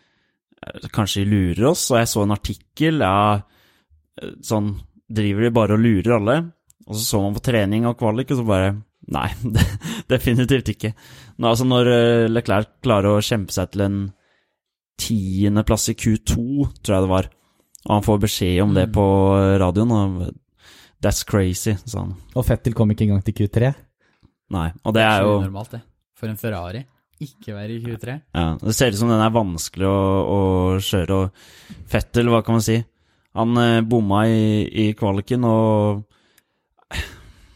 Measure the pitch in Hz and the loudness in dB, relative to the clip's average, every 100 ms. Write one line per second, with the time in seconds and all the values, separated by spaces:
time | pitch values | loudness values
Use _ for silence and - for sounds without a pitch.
0 | _ _ _ _ _ - - - - - | _ _ _ _ _ -20 -20 -18 -8 -4
1 | 98 101 101 104 90 85 127 175 - 117 | -2 0 0 2 0 0 0 0 0 0
2 | 113 113 101 104 - - _ - 156 156 | 0 0 -2 -2 -6 -12 _ -2 -2 0
3 | 95 98 104 104 - _ _ _ _ _ | 2 2 2 0 -4 _ _ _ _ _
4 | _ - - - - 110 104 98 - _ | _ -18 -16 -12 -4 -2 -2 -6 -14 _
5 | - 110 104 101 117 117 104 107 117 98 | -8 -4 -2 0 2 2 2 4 4 2
6 | 110 117 101 151 170 - _ _ - 107 | 2 2 2 0 -2 -12 _ _ -12 -6
7 | 120 107 98 101 - 117 98 107 117 117 | -2 -2 -2 -2 0 0 2 0 -2 -2
8 | 113 110 131 135 113 95 95 104 - _ | -2 -2 -2 -2 0 0 0 -2 -10 _
9 | - 71 65 - 123 110 - 101 - - | -8 -6 -6 -6 -2 2 0 -2 -10 -8
10 | - 127 135 120 123 131 117 - 110 - | -2 0 2 0 2 0 -2 -6 -6 -8
11 | - - - - 117 117 127 123 123 120 | -18 -20 -18 -4 0 2 2 4 4 4
12 | 120 117 113 117 117 101 110 _ 127 104 | 4 4 2 0 0 -2 -2 _ -2 2
13 | 101 104 - 117 92 - 90 101 98 101 | 2 2 0 -4 -4 -6 -4 -2 -2 -2
14 | 98 - _ _ _ _ _ _ _ - | -6 -12 _ _ _ _ _ _ _ -12
15 | - 113 95 92 101 104 107 107 - 113 | -4 -4 -2 0 0 0 0 0 -2 -2
16 | 117 107 - - 120 143 131 - - 95 | -2 -2 0 -2 -2 -2 -2 -4 -2 0
17 | 95 95 - _ _ _ _ - - 104 | 2 0 -2 _ _ _ _ -10 0 0
18 | 107 104 107 - 92 90 101 95 92 107 | 2 2 0 0 0 2 2 2 2 2
19 | 98 98 98 98 98 98 90 92 120 110 | 4 4 4 4 4 4 2 2 2 0
20 | 98 90 90 - _ _ - - - - | 0 -4 -8 -12 _ _ -20 -20 -20 -4
21 | 104 - - 104 92 92 113 101 - 98 | -2 -2 0 0 0 -2 -4 -4 -6 -8
22 | 92 92 - 127 123 117 127 113 107 107 | -8 -12 -8 -4 -2 0 -2 0 0 2
23 | 110 98 107 104 104 110 123 139 _ _ | 0 0 -2 -4 -2 0 0 -2 _ _
24 | _ _ _ _ - 92 82 - - 110 | _ _ _ _ -8 -6 -4 -6 -2 2
25 | 110 104 104 101 95 98 113 117 - _ | 4 4 2 2 -2 -8 -12 -16 -18 _
26 | _ - 110 107 113 95 87 110 139 _ | _ -12 -10 -8 -8 -8 -8 -12 -14 _
27 | _ - 156 - - 104 107 117 117 113 | _ -16 -16 -16 -14 -12 -10 -10 -10 -10
28 | 117 147 - - 82 80 104 113 127 101 | -10 -12 -8 -4 -4 -4 -4 0 0 2
29 | 117 110 110 113 98 82 - - 95 98 | 2 2 2 2 -2 -4 -8 -4 0 2
30 | 95 98 - 98 95 92 92 95 - 98 | 2 0 0 0 2 2 2 0 0 -2
31 | 82 95 95 - - - - - - 110 | 0 0 -2 -6 -20 -20 -20 -20 -6 -6
32 | - 120 120 117 110 117 110 113 113 _ | -2 0 2 2 2 0 2 -2 -4 _
33 | _ _ _ - 113 120 117 113 113 117 | _ _ _ -4 0 2 4 2 2 0
34 | 101 101 113 113 110 107 95 95 107 107 | 2 2 2 2 2 0 -2 0 -2 0
35 | 104 98 - 123 120 110 110 107 104 104 | -2 -2 -2 -2 2 2 2 2 0 -2
36 | 107 _ _ _ _ _ _ _ - - | -8 _ _ _ _ _ _ _ -14 -10
37 | - - - - _ | -10 -14 -20 -20 _